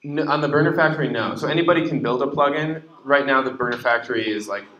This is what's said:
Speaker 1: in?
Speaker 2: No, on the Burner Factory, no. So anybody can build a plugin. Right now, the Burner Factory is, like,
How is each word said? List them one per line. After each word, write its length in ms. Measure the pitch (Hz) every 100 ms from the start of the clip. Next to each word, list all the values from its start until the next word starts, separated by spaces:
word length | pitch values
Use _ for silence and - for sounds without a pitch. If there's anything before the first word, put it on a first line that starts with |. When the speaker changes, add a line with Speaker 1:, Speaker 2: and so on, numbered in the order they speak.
Speaker 1:
in? 120 | 147 147
Speaker 2:
No, 160 | 147
on 100 | 151
the 60 | 147
Burner 280 | 147 160 170
Factory, 340 | 156 156 123
no. 260 | 117 107 -
So 120 | 151
anybody 400 | 160 170 165 160
can 140 | 143
build 180 | 117 127
a 60 | 139
plugin. 560 | 143 143 151 156 160 - -
Right 220 | 135 143 135
now, 160 | 135
the 80 | 131
Burner 280 | 123 120 117
Factory 520 | 123 117 - 117 110
is, 180 | 104 104
like, 180 | 101 101